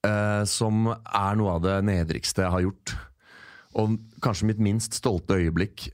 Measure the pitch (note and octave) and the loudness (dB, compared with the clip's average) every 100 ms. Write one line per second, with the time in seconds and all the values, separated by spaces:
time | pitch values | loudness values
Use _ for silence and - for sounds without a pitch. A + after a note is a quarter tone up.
0 | G#2 G#2 G#2 G#2 G#2 - A2+ G#2+ A2+ A2+ | 2 2 2 0 0 0 2 2 2 -2
1 | - G2+ G2 G#2+ G2+ E2+ F2+ G2 G#2 F#2 | -4 0 2 2 2 2 2 2 2 2
2 | D#2+ - - - F#2 F2+ F#2 F#2+ - - | 0 -2 -2 -2 0 2 0 -4 -10 -12
3 | - _ _ - - - - A2+ A2 A2 | -12 _ _ -20 -20 -20 -16 -6 -2 -4
4 | A2+ - C3 G#2+ A2 G#2+ G#2 G#2+ - - | -6 -4 -2 0 -2 0 0 0 -4 -4
5 | C3 F#2 - G2 E2 D#2+ F#2 - - | -2 -2 0 2 2 0 -2 -4 -8